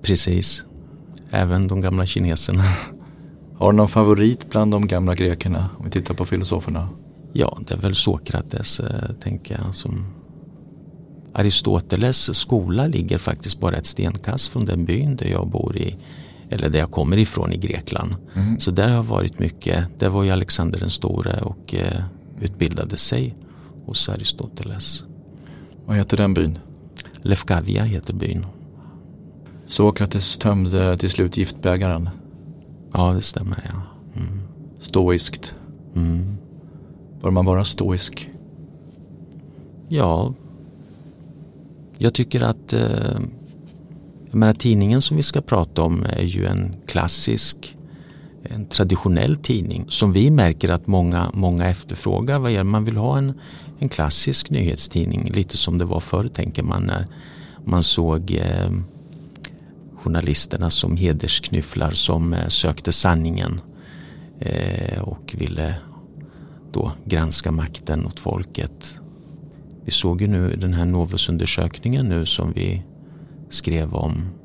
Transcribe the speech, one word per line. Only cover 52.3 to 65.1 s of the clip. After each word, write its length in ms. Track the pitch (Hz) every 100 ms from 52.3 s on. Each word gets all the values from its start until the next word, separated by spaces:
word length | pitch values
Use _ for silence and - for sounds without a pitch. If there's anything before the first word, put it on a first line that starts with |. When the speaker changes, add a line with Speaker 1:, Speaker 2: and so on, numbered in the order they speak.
| 139
Speaker 1:
Vad 120 | 123
gör 120 | 107
man? 220 | 95 107 107
Vill 120 | 110
ha 200 | 117 139
en, 160 | 139 135 - - - -
en 100 | 143
klassisk 600 | - 76 - - - -
nyhetstidning, 840 | 67 - - - - - - 82
lite 240 | 101 92 -
som 200 | - 87
det 80 | 87
var 140 | 85
förr, 280 | - 90 110
tänker 360 | - 87 -
man, 200 | - -
när 220 | 95 50 92 - - - - - -
man 180 | 87
såg, 480 | 82 - 82 78 90
eh, 400 | 85 85 87 50 50 - - - - - - - - - - - -
journalisterna 760 | - 82 85 76 - 95 87
som 280 | - 87 85
hedersknyfflar 960 | 87 76 - - - 85 78 - 76
som, 420 | - - 85 82
eh, 140 | 85 82
sökte 440 | - 85 85 -
sanningen, 680 | - 95 82 80 82 - 87 - - - - - - - -
eh, 600 | - 50 50 50 - -
och 340 | -